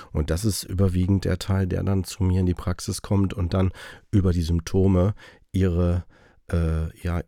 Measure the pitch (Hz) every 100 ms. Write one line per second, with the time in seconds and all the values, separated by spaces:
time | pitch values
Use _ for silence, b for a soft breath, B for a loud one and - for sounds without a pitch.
0 | B 82 76 82 107 - - 87 98 90
1 | 92 98 90 90 - 95 92 90 95 98
2 | 92 - 92 92 90 87 - 92 - 90
3 | - 101 98 - 87 95 92 B B B
4 | - 104 92 85 80 85 - 98 95 90
5 | 98 B B B _ 95 92 85 87 87
6 | - b b b - 85 82 80 80 -
7 | 87 85